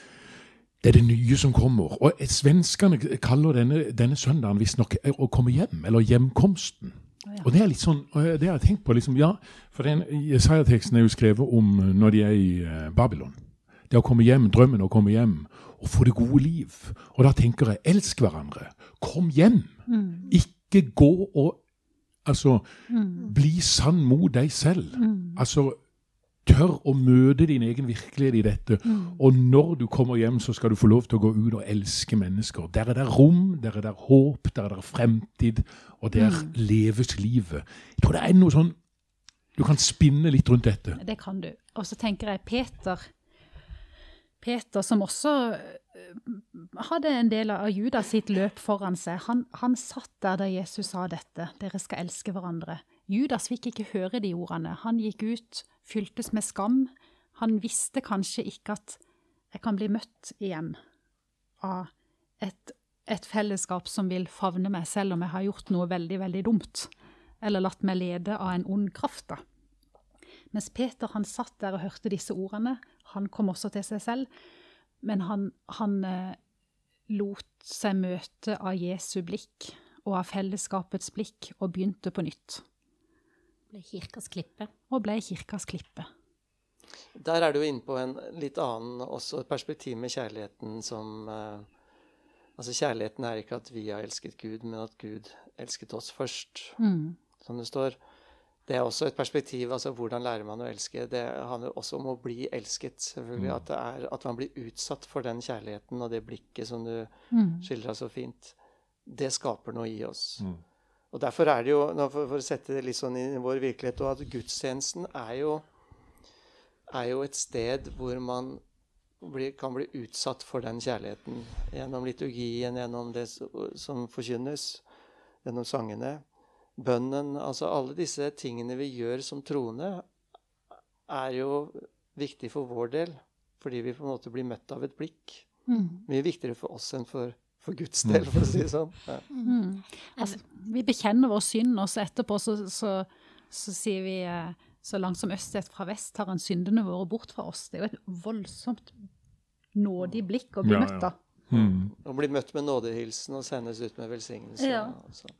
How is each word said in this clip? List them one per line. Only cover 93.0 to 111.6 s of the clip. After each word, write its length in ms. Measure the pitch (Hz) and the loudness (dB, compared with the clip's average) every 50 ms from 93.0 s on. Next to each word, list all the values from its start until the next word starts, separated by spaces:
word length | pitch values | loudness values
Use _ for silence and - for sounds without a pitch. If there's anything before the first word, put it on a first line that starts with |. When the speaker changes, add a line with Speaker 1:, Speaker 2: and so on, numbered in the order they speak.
| 107 107 - - 131 | -6 -8 -8 -8 -8
Speaker 4:
er 180 | 117 113 110 101 | -8 -8 -8 -10
ikke 140 | - 123 | -10 -12
at 140 | 120 - - | -14 -14 -14
vi 160 | 123 113 107 107 | -14 -12 -10 -10
har 140 | 101 104 107 | -10 -10 -12
elsket 340 | - - - - - - _ | -12 -12 -14 -14 -16 -18 _
Gud, 260 | - 110 110 110 120 | -16 -16 -14 -14 -14
men 160 | 113 113 110 | -14 -12 -12
at 160 | 113 113 _ _ | -14 -14 _ _
Gud 320 | - 107 107 107 110 - - _ _ _ _ - | -16 -16 -16 -16 -18 -20 -20 _ _ _ _ -18
elsket 360 | 123 117 - - 120 - - | -16 -16 -16 -16 -14 -14 -14
oss 160 | 113 - - | -14 -14 -14
først. 640 | - - 139 123 - - - - - - - - - - | -10 -10 -10 -8 -10 -12 -16 -18 -18 -20 -20 -16 -6 -2
Speaker 2:
Mm. 360 | 226 208 190 165 151 160 175 - _ _ _ _ _ | 0 0 0 0 -4 -6 -10 -16 _ _ _ _ _
Speaker 4:
Som 160 | - 117 120 | -16 -14 -14
det 80 | 117 | -12
står. 280 | - - 139 135 135 - _ _ _ _ _ _ _ _ _ _ _ _ _ _ - | -8 -6 -4 -4 -4 -6 _ _ _ _ _ _ _ _ _ _ _ _ _ _ -6
Det 80 | 135 | -4
er 80 | 127 123 | -2 -2
også 220 | 120 110 - 160 147 | -4 -4 -4 -4 -4
et 80 | - | -4
perspektiv, 560 | - 135 - - 151 - - - 127 123 120 127 | -6 -6 -6 -4 -6 -6 -6 -8 -8 -8 -6 -8
altså, 180 | 127 - 139 131 | -8 -8 -10 -10
hvordan 300 | 117 120 110 120 120 123 | -8 -8 -8 -8 -8 -8
lærer 220 | 123 117 110 107 | -8 -8 -8 -10
man 140 | 107 104 113 | -12 -12 -12
å 80 | 123 120 | -12 -12
elske? 400 | 113 101 - - - 120 123 117 | -12 -12 -14 -12 -12 -12 -12 -10
Det 120 | 123 123 120 123 123 135 131 120 | -8 -8 -8 -8 -10 -10 -10 -10
handler 240 | 127 117 120 127 - | -12 -12 -12 -12 -12
også 220 | - - - - 139 | -12 -12 -10 -10 -10
om 80 | 135 | -8
å 140 | 131 127 120 - | -10 -10 -10 -10
bli 260 | 127 120 117 131 - - | -12 -10 -10 -10 -10 -10
elsket, 480 | 123 104 - - - - 127 - - | -10 -10 -10 -10 -10 -10 -14 -14 -14
selvfølgelig. 480 | - - - 135 120 117 123 117 - 131 | -14 -14 -12 -14 -14 -12 -10 -8 -6 -6
Speaker 1:
Mm. 60 | 135 | -6
Speaker 4:
At 80 | 131 - | -8 -8
det 120 | - 147 135 | -8 -10 -8
er, 300 | 123 120 123 135 127 131 - | -8 -10 -12 -12 -12 -12 -12
at 120 | 147 - | -10 -10
man 120 | 135 120 | -10 -10
blir 160 | 117 135 - - | -10 -10 -12 -14
utsatt 500 | - 120 113 - - - - 147 - - | -16 -18 -16 -16 -14 -12 -12 -12 -12 -12
for 160 | - - 147 120 | -12 -10 -10 -8
den 180 | 123 117 120 | -8 -10 -10
kjærligheten 640 | 120 - 127 110 104 110 104 104 - _ 123 123 123 | -10 -10 -12 -12 -12 -14 -14 -16 -14 _ -12 -10 -10
og 80 | 117 | -8
det 100 | 117 113 110 | -8 -10 -10
blikket 400 | 113 120 - _ _ - - 117 110 | -12 -16 -18 _ _ -16 -14 -14 -12
som 160 | 120 117 113 | -12 -12 -10
du 220 | 117 117 113 110 110 _ _ _ _ | -10 -10 -10 -12 -14 _ _ _ _
Speaker 2:
Mm. 300 | 240 233 214 175 165 175 180 | 0 2 2 2 0 -4 -8
Speaker 4:
skildret 340 | - 139 113 107 - 110 | -10 -10 -10 -8 -10 -10
så 120 | - 127 117 | -10 -12 -12
fint. 440 | - 131 127 123 117 _ - - _ _ _ _ _ _ _ _ _ _ _ | -12 -12 -14 -14 -16 _ -20 -20 _ _ _ _ _ _ _ _ _ _ _
Det 260 | - 131 123 143 131 123 | -20 -12 -10 -8 -6 -6
skaper 400 | - - 135 110 - _ 120 113 | -6 -6 -8 -8 -8 _ -14 -12
noe 140 | 117 117 110 | -10 -10 -10
i 160 | 110 107 117 | -10 -12 -12
oss. 360 | 110 - - - - - - 104 | -12 -12 -10 -12 -12 -10 -10 -10
Speaker 1:
Mm. 120 | 92 87 82 82 _ _ _ _ _ _ _ _ _ - | -10 -10 -12 -16 _ _ _ _ _ _ _ _ _ -10
Speaker 4:
Og 80 | 127 | -8
derfor 280 | 143 131 - - 170 151 | -6 -4 -2 2 4 4
er 140 | 143 123 | 4 4